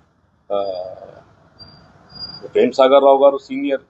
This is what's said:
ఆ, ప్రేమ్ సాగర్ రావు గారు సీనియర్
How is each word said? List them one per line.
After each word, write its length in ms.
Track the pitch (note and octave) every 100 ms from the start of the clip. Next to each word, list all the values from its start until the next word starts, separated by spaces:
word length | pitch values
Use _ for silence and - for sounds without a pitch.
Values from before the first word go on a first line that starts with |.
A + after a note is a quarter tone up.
| _ _ _ _ -
ఆ, 40 | G2+ G2 F#2 F#2 F#2 F#2+ - _ _ _ _ - _ _ _ _ - - - -
ప్రేమ్ 240 | - A#2+
సాగర్ 320 | C3+ C3 C#3
రావు 200 | C3+ C3+
గారు 140 | C#3 C#3
సీనియర్ 440 | - C3+ C#3 C3+